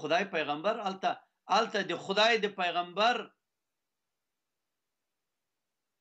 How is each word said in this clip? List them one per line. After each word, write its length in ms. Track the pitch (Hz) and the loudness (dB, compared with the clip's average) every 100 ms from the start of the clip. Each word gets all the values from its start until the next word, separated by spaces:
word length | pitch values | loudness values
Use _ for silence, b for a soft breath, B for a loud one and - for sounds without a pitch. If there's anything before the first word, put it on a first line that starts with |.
خدای 240 | 151 170 | 0 0
پیغمبر 500 | 196 165 147 147 160 233 202 | 0 -2 -2 -2 -2 -2 -4
هلته، 240 | 190 180 - _ _ - | -2 -4 -4 _ _ 0
هلته 300 | 190 226 202 | 2 2 -2
د 120 | 165 170 151 | -2 -4 -2
خدای 280 | 196 220 226 | 2 4 4
د 80 | 202 196 | 0 -2
پیغمبر 520 | 175 170 175 175 226 233 - _ _ _ _ _ _ _ _ _ _ _ _ _ _ _ _ _ _ _ _ _ _ _ _ _ _ _ | -2 0 -4 0 2 2 -4 _ _ _ _ _ _ _ _ _ _ _ _ _ _ _ _ _ _ _ _ _ _ _ _ _ _ _